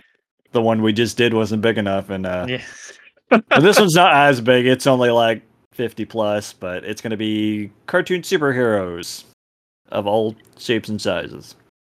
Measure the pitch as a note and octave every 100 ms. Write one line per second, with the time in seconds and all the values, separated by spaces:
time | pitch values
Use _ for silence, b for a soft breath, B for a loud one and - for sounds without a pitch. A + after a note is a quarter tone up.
0 | b b b _ _ A#2+ A2+ A2 A2 G#2+
1 | A2+ - A#2+ A2 G#2 G#2+ A2+ A2 G2+ G2
2 | F#2+ F#2+ F#2 F2+ F2+ B2+ B B B B
3 | B B - A3+ - C4+ F3+ G#3 G3+ E3
4 | F3+ C#3+ C#3+ B2+ A2+ B2 B2 B2+ C#3+ B2+
5 | B2 A#2 A2+ A2 _ _ _ - A#2 -
6 | G#2 A2+ G#2 G#2 - - F2+ F2+ G2 G#2+
7 | A#2 G#2+ A2 G#2+ G#2+ G#2+ G2+ _ - F3+
8 | F3+ F3+ - F#3 D3 B2+ A#2+ G#2 F2+ F2
9 | E2+ - - _ _ _ _ _ - G#2
10 | G2+ A2 A2 A2 _ - - A2+ G#2+ G#2+
11 | G2+ F2 E2+ - - - _ _